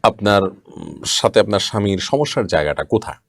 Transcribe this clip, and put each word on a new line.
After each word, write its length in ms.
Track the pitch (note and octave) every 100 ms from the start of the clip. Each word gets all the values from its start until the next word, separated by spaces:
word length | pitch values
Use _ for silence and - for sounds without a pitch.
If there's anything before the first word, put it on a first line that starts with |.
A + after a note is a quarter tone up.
আপনার, 400 | A2+ A2 G#2 G2+
উম, 580 | F#2+ - _ - D#2+ D2
সাথে 360 | - - A#2 A2+
আপনার 200 | G#2 G2+
স্বামীর 380 | - A2 G2+ F#2+
সমস্যার 480 | - C#3 D3 - F#2+
জায়গাটা 380 | E2 D2 C#2+
কোথায় 320 | - A2+ - C#2